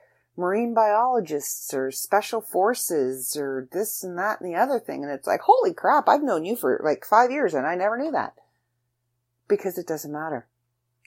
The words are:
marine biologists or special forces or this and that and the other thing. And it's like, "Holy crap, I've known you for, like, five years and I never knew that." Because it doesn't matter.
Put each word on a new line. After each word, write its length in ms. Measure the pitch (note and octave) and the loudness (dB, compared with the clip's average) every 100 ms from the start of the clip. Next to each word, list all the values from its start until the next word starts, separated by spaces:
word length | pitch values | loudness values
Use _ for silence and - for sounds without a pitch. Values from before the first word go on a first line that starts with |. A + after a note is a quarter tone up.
| _ _ _ - | _ _ _ -4
marine 380 | F3+ G#3 A#3+ | -2 0 0
biologists 1000 | A3+ G#3+ G#3 B3+ B3 D#3+ D3 - - - | 4 4 4 4 2 -2 -4 -6 -10 -6
or 180 | C#3 C3+ | -4 -4
special 500 | - - G3+ - A3+ | -4 0 0 0 -6
forces 960 | - F3 G3+ B3 - D#3+ B2+ C3 B2+ D3+ | -2 0 2 0 0 0 0 -2 -6 -6
or 320 | C#3 C3 C3 | -4 -6 -6
this 300 | F3 G#3+ - | -6 -6 -6
and 160 | F3+ F3 | -8 -4
that 220 | G#3 - | -4 -4
and 120 | F3+ | -4
the 60 | E3+ | 0
other 220 | B3+ B3 | 0 0
thing. 240 | - C#3 | -4 -8
And 80 | C#3+ | -8
it's 140 | C#3 - | -6 -2
like, 140 | G#3 | 2
"Holy 300 | - C5 A4+ | 6 6 4
crap, 360 | - F#3+ C#4+ - | 2 2 4 4
I've 140 | D4 | 4
known 220 | C#4+ E3+ | 2 0
you 120 | E3+ A#3+ | -2 -2
for, 240 | C3 - | 0 0
like, 220 | D3+ C#3 | 0 -2
five 260 | - G#3+ B3 | 4 4 4
years 240 | G3+ F#3+ | 2 0
and 120 | C#3+ C#3+ | 0 -2
I 100 | F3+ | 0
never 200 | G3 A#3 | 0 0
knew 140 | D#4 | -2
that." 240 | A#3 - - _ _ _ _ _ _ _ _ _ _ - | -2 -4 -8 _ _ _ _ _ _ _ _ _ _ -2
Because 320 | G3+ F#3+ F3 | -2 -2 -6
it 80 | F3 | -6
doesn't 260 | D#3 D3 | -6 -8
matter. 360 | D3 D#3+ C3+ - _ _ _ _ _ | -8 -6 -8 -10 _ _ _ _ _